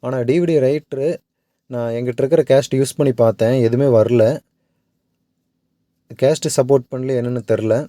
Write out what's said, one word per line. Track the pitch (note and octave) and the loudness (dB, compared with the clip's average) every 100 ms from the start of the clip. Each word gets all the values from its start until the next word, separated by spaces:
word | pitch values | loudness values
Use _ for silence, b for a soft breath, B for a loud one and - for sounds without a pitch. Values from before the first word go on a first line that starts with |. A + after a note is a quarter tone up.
ஆனா | B2+ C3 | -6 -4
டி | A#2+ D#3 | 0 0
வி | F3 | 2
டி | D#3 | 2
ரைட்டரு | B2+ D3 D3 C3 C#3+ F3 _ _ _ _ _ | 0 -2 -6 -6 -6 -6 _ _ _ _ _
நான் | B2 A#2 | -8 -6
எங்கிட்ட | A#2 B2 A#2+ | -6 -6 -4
இருக்கிற | C#3 D#3+ C#3 | 0 0 4
கேஸ்ட் | C3+ C3 C3 | 2 2 -2
யூஸ் | C3+ - | -2 0
பண்ணி | C#3+ | -2
பார்த்தேன், | B2 A2+ G#2 A2+ C3 | 2 2 2 0 2
எதுவுமே | A#2 A#2+ C#3 | 0 2 2
வரல. | A#2 G#2+ A#2+ A2 C#3+ _ _ _ _ _ _ _ _ _ _ _ _ _ _ _ _ _ | 4 4 4 2 0 _ _ _ _ _ _ _ _ _ _ _ _ _ _ _ _ _
கேஸ்ட் | B2 C3 D#3 D#3 | -2 -2 0 -4
சப்போர்ட் | - B2+ C#3 B2 | -2 2 0 0
பண்ணல, | C3 C3 B2+ | -10 -6 -4
என்னன்னு | A#2+ B2 A2 | -4 -6 -4
தெரில. | A2 A2 A2 | -4 0 -2